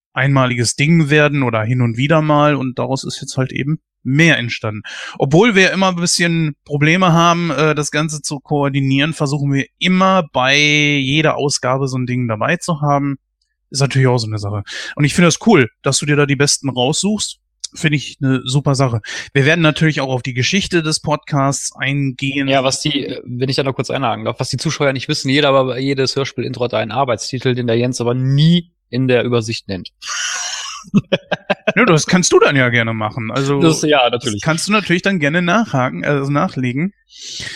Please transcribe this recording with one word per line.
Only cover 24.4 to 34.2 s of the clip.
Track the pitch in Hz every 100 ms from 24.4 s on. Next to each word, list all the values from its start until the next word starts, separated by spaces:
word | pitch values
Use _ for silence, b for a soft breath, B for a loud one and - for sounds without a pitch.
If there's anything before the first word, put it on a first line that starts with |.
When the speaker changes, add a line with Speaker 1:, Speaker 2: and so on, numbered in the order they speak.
| 131
Speaker 2:
die | 131
Zuschauer | 165 - 143
nicht | 131 -
wissen, | 147 135
jeder, | 139 143
aber | 135 131 123
jedes | 135 139 131 -
Hörspiel-Intro | 135 - 120 123 120
hat | 117
einen | 110
Arbeitstitel, | 110 135 110 - 127 131 123
den | 120
der | 117
Jens | 123 131
aber | 117
nie | 123 131 139 156 175 170 _ _
in | 123 131
der | 123
Übersicht | 117 120 113 113 -
nennt. | 95 - _
<laughs> | - - - - - - - - - 202 - 185 - - - - - -
Speaker 1:
Nö, | 240
das | 156 -
kannst | 180 175
du | 359
dann | 440 143
ja | 123
gerne | 120 113
machen. | 110 107 117 110
Also, | 120 139 143
Speaker 2:
Das, | 165 151
ja, | 156 147 120
natürlich. | 120